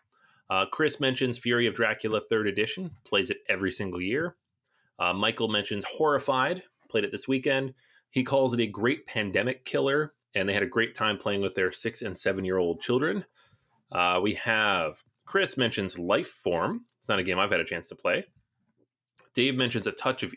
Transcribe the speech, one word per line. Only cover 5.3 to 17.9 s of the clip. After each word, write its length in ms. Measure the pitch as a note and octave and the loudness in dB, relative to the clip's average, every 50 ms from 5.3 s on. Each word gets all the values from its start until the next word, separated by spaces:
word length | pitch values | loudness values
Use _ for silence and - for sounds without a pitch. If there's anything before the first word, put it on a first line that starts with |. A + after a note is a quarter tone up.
| A#2 - A#2 G#2+ | 0 0 0 0
mentions 340 | G#2+ G#2 G2 - G#2+ G2+ F#2+ | 0 0 -2 -2 -4 -6 -6
Horrified, 800 | - - - D#3 D3+ C#3+ B2 - - C3+ B2+ C3 D3 F3+ F#3 - _ _ _ _ - | -6 -2 0 2 2 2 2 2 0 2 2 2 2 0 -4 -8 _ _ _ _ -4
played 140 | - A2 G2+ | -2 0 0
it 80 | G2 | 0
this 160 | A2+ G#2 - | -4 -4 -2
weekend. 460 | - C3+ C3 C3 D3 C3+ C3+ C3+ C3 C3 _ _ _ _ _ _ _ | 0 0 0 2 2 0 0 0 -4 -8 _ _ _ _ _ _ _
He 120 | - C3 C3 | -2 -2 0
calls 300 | - C#3 C#3 C3+ B2 A#2+ | 2 4 4 4 4 2
it 80 | A#2+ | 2
a 40 | A2+ | 0
great 400 | G#2 G2 G2 G#2+ B2+ D3 - - | 0 0 0 0 0 0 -2 -4
pandemic 600 | - - A2+ G#2 G2 F#2 G2 G#2+ B2+ C3 - - | -6 -4 -2 -2 0 0 0 0 0 -2 -6 -6
killer, 480 | - - C#3+ C3+ C3+ C#3 D3+ D3+ D3 _ _ _ _ - | -2 0 0 2 2 2 0 0 -2 _ _ _ _ -2
and 140 | G2+ F#2+ | -2 0
they 60 | G2+ G2 | 0 2
had 100 | G2+ G2 | 0 0
a 40 | |
great 280 | F2 - A2+ A2+ A2+ - | 0 0 0 -2 -2 -2
time 220 | - A2 G#2+ G#2 | -2 -2 -2 -2
playing 240 | F#2 - G#2+ G2+ G2 | -2 -2 -2 -2 0
with 140 | G2 F#2+ - | -2 -2 0
their 180 | G2 F#2 F#2 - | 0 0 -2 -2
six 280 | - - A2+ - - | -4 -6 -6 -6 -6
and 160 | A#2 G#2 F#2 | -8 -8 -6
seven-year-old 640 | - - G2+ F#2+ F#2+ F#2+ F#2 F#2 F#2 F2 E2+ E2 E2 | -4 -2 -2 -2 0 -2 0 0 2 2 0 0 -2
children. 460 | - - A#2+ B2+ D3 E3+ G3+ G3+ - - _ _ _ _ _ _ _ _ _ _ _ - | -2 0 0 2 0 0 -2 -4 -6 -10 _ _ _ _ _ _ _ _ _ _ _ -6
Uh, 300 | - F2+ F2 F2+ F2+ F2+ F#2+ | -2 0 2 2 4 4 2
we 120 | G#2+ G2 | 0 0
have 680 | - - A#2 A2 A2 G#2+ G#2 G2 F2+ E2 D#2 D2+ - - _ _ _ _ | 0 0 0 2 2 4 2 2 2 0 -2 -4 -8 -16 _ _ _ _
Chris 320 | - - G3 F#3 - - | -2 0 0 0 0 0
mentions 420 | C3 B2 A2+ - - G2 F#2 - E2+ | 0 0 0 0 -2 -2 -4 -4 -4
Life 300 | E2+ F2+ G#2 D3 F3+ - | 0 2 2 2 0 -2
Form. 560 | - - - F#2+ E2+ E2 F2 C3 G#3+ A#3+ - _ _ _ | -8 -4 -2 0 2 2 2 0 -2 -4 -8 _ _ _
It's 80 | - - | -4 -2
not 100 | G#2+ F#2+ | 0 0
a 40 | F2+ | 0
game 160 | F#2+ F2 F#2 | 2 2 2
I've 120 | G2+ G2 | 2 4
had 80 | G2 E2+ | 2 2
a 60 | D#2+ | 0
chance 240 | - F2+ E2+ - | -2 -4 -8 -8
to 60 | - | -12